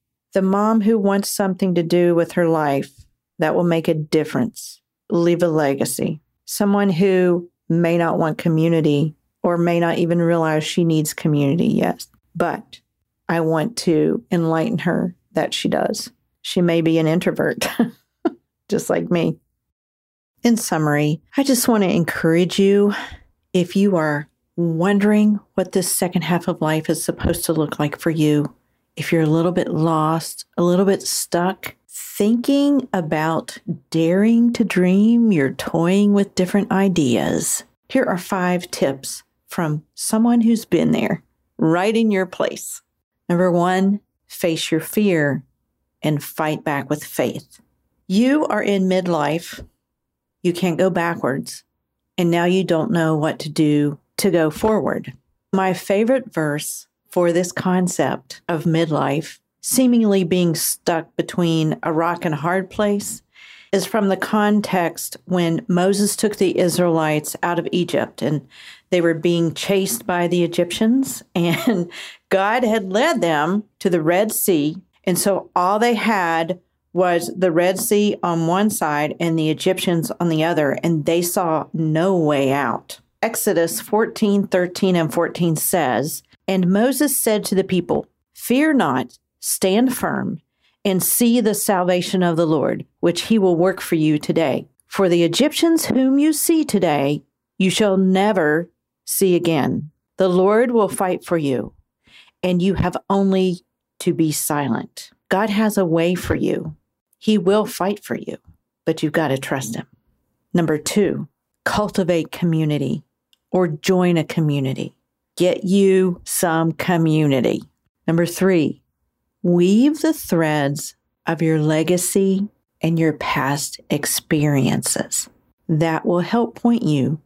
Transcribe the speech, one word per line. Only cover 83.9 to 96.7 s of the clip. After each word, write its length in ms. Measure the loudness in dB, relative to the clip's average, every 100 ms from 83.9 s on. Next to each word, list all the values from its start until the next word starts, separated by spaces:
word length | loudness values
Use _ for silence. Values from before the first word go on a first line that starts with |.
| -2 -2 0 0 2 2
thirteen 500 | 0 0 0 2 2
and 160 | 2
fourteen 420 | 0 -2 0 -2
says, 680 | 0 0 0 2 0 -2 -8 _ _ -4
"And 180 | 0 2
Moses 480 | 2 2 0 0 0
said 280 | 0 -2
to 100 | 0
the 80 | -2
people, 440 | 0 -2 -2 -4 -6 _ _
'Fear 380 | -14 -2 0 2
not, 440 | 2 2 0 -4 -12 _ _
stand 540 | -8 -2 0 2 0
firm, 460 | 0 -4 -2 -4 -8 _ _ _ _
and 180 | -2 0
see 380 | 0 0 2 2
the 140 | 0
salvation 680 | -2 0 0 2 0 0 0
of 140 | 0 2
the 100 | 2
Lord, 400 | 2 0 -4 -8 -2
which 220 | -2 -2
he 160 | 0 2
will 180 | 2 2
work 240 | 2 0
for 160 | -2 0
you 220 | 2 0
today. 480 | 0 0 2 0 -6 _ _
For 220 | -2 2
the 140 | 4
Egyptians 640 | 2 2 0 2 2 2 2
whom 320 | 0 2 2
you 140 | 2
see 320 | 0 2 2
today, 580 | 2